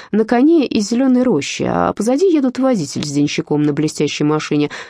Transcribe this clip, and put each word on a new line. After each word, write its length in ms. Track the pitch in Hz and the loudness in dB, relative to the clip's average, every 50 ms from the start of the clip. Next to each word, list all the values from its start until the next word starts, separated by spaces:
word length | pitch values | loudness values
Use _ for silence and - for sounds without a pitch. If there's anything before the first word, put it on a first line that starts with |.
| - - | -10 -4
на 140 | - 214 220 | -2 -2 0
коне 400 | 220 247 240 262 311 339 320 247 | 2 2 4 4 6 4 4 2
из 240 | - - 226 202 - | 2 0 -2 -2 0
Зеленой 320 | 233 240 269 262 254 247 | 0 0 2 2 4 2
Рощи, 420 | 254 254 185 143 - - - - - - | 2 2 0 0 -2 -4 -6 -4 -4 -2
а 240 | - 87 87 - - | 0 0 0 0 0
позади 320 | - 202 233 262 285 381 392 320 | -2 -2 0 0 2 2 2 2
едут 240 | 302 262 247 247 | 2 0 0 -2
водитель 480 | 254 262 262 247 190 147 - - 123 - | 0 0 0 0 0 -2 -4 -6 -6 -6
с 60 | 147 | -4
денщиком 500 | 139 143 143 147 - - 151 - 151 147 | 0 0 0 0 -2 -4 -4 -2 0 0
на 100 | 147 147 | 0 0
блестящей 520 | 143 143 151 151 - - 151 143 - - 151 | 0 0 -2 -4 -2 -2 -4 -4 -2 -2 0
машине. 480 | 147 156 151 151 - 151 147 147 147 - - - | 0 0 0 -2 -2 -2 0 -2 -2 -4 -12 -16